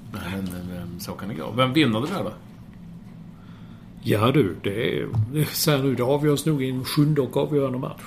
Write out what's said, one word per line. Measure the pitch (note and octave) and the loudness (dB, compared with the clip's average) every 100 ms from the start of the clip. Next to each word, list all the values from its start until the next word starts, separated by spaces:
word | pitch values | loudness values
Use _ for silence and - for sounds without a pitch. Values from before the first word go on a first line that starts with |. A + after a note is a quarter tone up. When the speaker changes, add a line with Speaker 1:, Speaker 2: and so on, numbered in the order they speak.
| - | -12
Speaker 1:
Men, | - E2+ G2 | -10 -6 -6
men, | F#2+ F2 F2+ | -6 -6 -8
men | F2+ F2 F2 | -8 -10 -10
så | G2+ | -10
kan | F2+ F#2+ | -8 -8
det | |
gå. | F2+ C2+ A#2 | -6 -4 0
Vem | B2+ | 2
vinner | C3+ C#3 G#2+ | 4 4 4
det | D3 | 0
där | F#3+ | -2
då? | F#2+ - - - - - - - - - - - - - - - - - A#2 | -4 -8 -16 -18 -18 -16 -16 -16 -16 -16 -16 -18 -18 -16 -16 -18 -18 -8 0
Speaker 2:
Ja | A2+ A2+ | 4 6
du, | C#3+ G2+ D#2+ | 6 4 0
det | G#2 G2 B2 - | -4 -2 0 0
är, | - A2+ G#2+ | 0 0 0
det, | D3 D3 | 2 0
så | - - | 2 2
här | C#3+ | 4
nu, | C#3 | 4
det | A#2 | 2
avgörs | B2 C#3+ D3+ C#3+ D#3+ | 2 4 4 2 2
nog | D3 | 2
i | C3 | 2
en | B2+ | -2
sjunde | B2+ - D3 D3 | 0 4 4 6
och | B2 C#3 | 2 2
avgörande | D3 D3 C3+ B2+ | 2 2 2 0
match. | - - | -4 -8